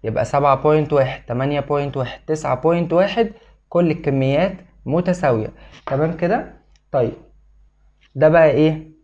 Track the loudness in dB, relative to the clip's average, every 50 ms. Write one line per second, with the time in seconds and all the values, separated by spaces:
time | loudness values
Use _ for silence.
0 | -6 -4 -4 -4 -4 -2 -2 0 2 2 2 2 2 2 2 2 2 2 2 0
1 | 0 0 -2 -12 -10 -8 -4 -4 -2 -2 -2 -4 -2 -2 -2 -2 -2 -4 -6 -6
2 | -6 -8 -8 -16 -6 -6 -6 -4 -2 -4 -4 0 0 0 0 0 0 0 2 2
3 | 2 2 0 -2 -2 -2 -4 -14 _ -20 -20 _ _ _ 0 0 2 2 0 -2
4 | -2 -2 0 0 0 0 0 0 0 -2 -4 -8 -18 _ _ -16 -8 -4 -2 -2
5 | 0 0 -2 0 0 0 0 0 -2 -6 -10 -16 -20 -20 -20 -16 _ -6 -2 -2
6 | -2 -2 -2 -4 -2 -2 -2 -2 -4 -8 -18 -20 _ _ _ _ _ _ -2 -2
7 | -2 -2 -4 -10 -20 _ _ _ _ _ _ _ _ _ _ _ _ _ _ _
8 | _ _ _ 2 2 4 6 6 6 6 6 4 2 2 2 -2 -8 -18 -20 _